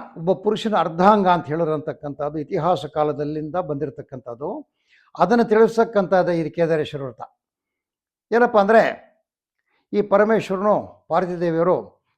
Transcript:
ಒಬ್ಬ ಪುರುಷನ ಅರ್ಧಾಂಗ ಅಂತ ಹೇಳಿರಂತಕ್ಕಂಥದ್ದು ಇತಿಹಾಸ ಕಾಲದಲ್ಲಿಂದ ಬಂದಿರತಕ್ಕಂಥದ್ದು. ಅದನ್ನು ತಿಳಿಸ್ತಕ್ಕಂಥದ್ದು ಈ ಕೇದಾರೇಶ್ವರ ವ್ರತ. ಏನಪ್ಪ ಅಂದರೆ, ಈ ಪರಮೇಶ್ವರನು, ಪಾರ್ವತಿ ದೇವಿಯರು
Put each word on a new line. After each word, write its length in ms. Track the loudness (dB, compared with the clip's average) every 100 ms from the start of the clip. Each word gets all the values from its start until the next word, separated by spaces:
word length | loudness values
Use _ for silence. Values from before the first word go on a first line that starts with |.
| -2 -6
ಒಬ್ಬ 160 | -2 -2
ಪುರುಷನ 320 | -2 -2 -2 0
ಅರ್ಧಾಂಗ 500 | 0 4 4 6 4
ಅಂತ 180 | 2 0
ಹೇಳಿರಂತಕ್ಕಂಥದ್ದು 920 | -2 -2 -4 -6 -10 -12 -8 -6 -6
ಇತಿಹಾಸ 460 | -6 -2 0 -2 -2
ಕಾಲದಲ್ಲಿಂದ 720 | -2 -2 -2 -6 -6 -6 -6
ಬಂದಿರತಕ್ಕಂಥದ್ದು. 920 | -6 -6 -8 -10 -16 -16 -14 -12 -10 -10 -14 _ _ _ _
ಅದನ್ನು 300 | -2 2 2
ತಿಳಿಸ್ತಕ್ಕಂಥದ್ದು 880 | 2 4 4 2 0 0 2 2 2
ಈ 100 | -2 -4
ಕೇದಾರೇಶ್ವರ 520 | -2 0 0 -4 -8
ವ್ರತ. 200 | -12 -14 -20 _ _ _ _ _ _ _ _ _ _
ಏನಪ್ಪ 280 | 2 4 4
ಅಂದರೆ, 240 | 6 4 4 -2 -14 _ _ _ _ _ _ _ _
ಈ 100 | -4
ಪರಮೇಶ್ವರನು, 720 | 2 2 4 2 0 -2 0 0 -4 -16 -4
ಪಾರ್ವತಿ 280 | -2 -2 -2
ದೇವಿಯರು 380 | -2 0 0 0 -4 _ _